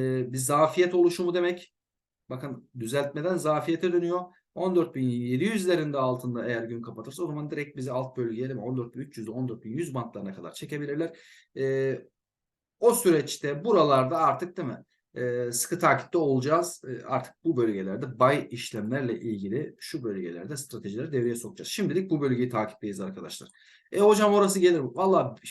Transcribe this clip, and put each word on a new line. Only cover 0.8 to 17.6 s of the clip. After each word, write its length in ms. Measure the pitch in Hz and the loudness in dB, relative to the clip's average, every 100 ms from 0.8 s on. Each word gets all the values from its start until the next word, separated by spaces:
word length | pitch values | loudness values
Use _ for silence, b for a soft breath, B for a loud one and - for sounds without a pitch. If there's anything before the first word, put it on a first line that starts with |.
| 180 | 2
oluşumu 400 | 180 175 175 175 | 4 4 2 0
demek. 400 | 180 175 180 - _ _ _ _ _ - | 0 0 -2 -10 _ _ _ _ _ -14
Bakın 380 | 131 139 123 - 127 | -12 -10 -12 -14 -10
düzeltmeden 580 | 110 143 143 151 165 180 | -4 -2 -2 -4 -2 0
zafiyete 560 | 151 151 165 165 185 | 2 0 0 0 2
dönüyor. 280 | 175 170 180 180 b _ | 2 2 -2 -4 b _
On 220 | - 185 175 | -4 0 2
dört 180 | 160 | 0
bin 140 | 135 127 | 0 0
yedi 360 | 120 120 127 | 0 0 0
yüzlerin 480 | 196 220 180 165 151 | 0 0 2 2 0
de 60 | 143 | 0
altında 480 | 127 123 123 120 117 | 0 0 -4 -4 -4
eğer 180 | 117 | -4
gün 180 | 117 117 | -4 -8
kapatırsa 400 | 117 - 123 - | -10 -12 -12 -8
o 40 | 160 | -6
zaman 240 | 151 147 | -6 -6
direkt 260 | 147 147 139 | -6 -8 -8
bizi 160 | 131 | -4
alt 240 | 127 131 - | -4 -4 -4
bölgeye, 320 | 117 113 131 | -4 -4 -6
değil 120 | 120 | -6
mi? 40 | |
On 120 | 113 131 | -4 -4
dört 180 | 120 | -6
bin 60 | 123 | -10
üç 180 | 147 - | -12 -12
yüz 80 | 110 | -10
ile 60 | |
on 160 | 117 127 | -6 -6
dört 160 | 107 | -6
bin 60 | 110 | -8
yüz 240 | 131 160 | -6 -6
bantlarına 400 | 131 117 104 98 | -6 -8 -10 -12
kadar 180 | 95 85 | -12 -14
çekebilirler. 640 | - 139 147 143 147 165 B B B B - | -14 -10 -8 -6 -4 -6 B B B B -4
E, 420 | 135 135 135 127 - _ _ _ _ _ _ _ | -2 0 0 -4 -8 _ _ _ _ _ _ _
o 140 | 233 | 4
süreçte 720 | 233 185 156 139 - 143 143 | 6 6 4 2 -4 -4 -2
buralarda 540 | 208 196 151 135 127 165 | 4 6 6 6 4 4
artık, 380 | 151 135 180 - | 2 2 -2 -6
değil 120 | 143 | -6
mi? 160 | - - _ _ | -8 -12 _ _
E, 380 | - 123 123 123 | -6 -4 -2 -2
sıkı 260 | 120 - 165 | -2 -2 2
takipte 400 | 160 135 - 175 | 4 4 2 0
olacağız. 640 | 147 131 131 165 170 - 131 | 4 2 4 2 2 -6 -10
E, 160 | 117 | -10
artık 300 | - 131 - - | -4 -4 -4 -4
bu 120 | - | -2
bölgelerde 640 | 131 | 2